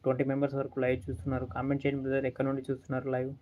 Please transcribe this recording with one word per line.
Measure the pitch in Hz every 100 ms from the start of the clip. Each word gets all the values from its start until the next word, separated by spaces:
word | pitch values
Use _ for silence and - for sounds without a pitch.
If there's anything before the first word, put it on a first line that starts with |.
ట్వంటీ | 135 131 135
మెంబర్స్ | 135 139 135
వరకు | 135 - 127
లైవ్ | 131 -
చూస్తున్నారు. | 131 139 131 123 123
కామెంట్ | 135 139
చేయండి | 143 139 135
బ్రదర్, | 135 131
ఎక్కడ | - 135
నుండి | 135 131
చూస్తున్నారు | 131 - 131 135 127
లైవ్? | 131 143